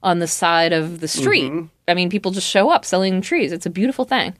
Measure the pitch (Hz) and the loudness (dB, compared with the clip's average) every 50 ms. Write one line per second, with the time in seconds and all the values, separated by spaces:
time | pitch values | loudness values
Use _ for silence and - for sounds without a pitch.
0 | - 190 175 170 170 165 - - 185 170 170 165 165 165 170 160 156 165 175 165 | 0 0 2 2 0 -2 -2 0 0 2 4 4 2 2 2 0 0 -2 -6 -8
1 | 160 151 - - - - 294 - 139 131 147 165 165 160 - _ _ - 175 180 | -8 -6 -4 -2 0 2 2 2 0 -2 -4 -6 -8 -10 -14 _ _ 0 0 2
2 | 180 175 190 202 - 190 185 196 - - - 202 196 277 349 302 - - - 180 | 2 0 0 -2 -2 -2 -4 -4 -4 0 2 2 4 4 4 2 0 0 0 0
3 | 190 190 185 185 190 - 339 349 220 139 175 165 - - 170 185 202 254 269 - | 0 2 0 0 -2 0 0 0 0 -2 -4 -6 -6 -6 -2 0 0 0 0 -2
4 | 254 254 269 247 - 156 - - | -2 0 0 0 0 -2 -6 -10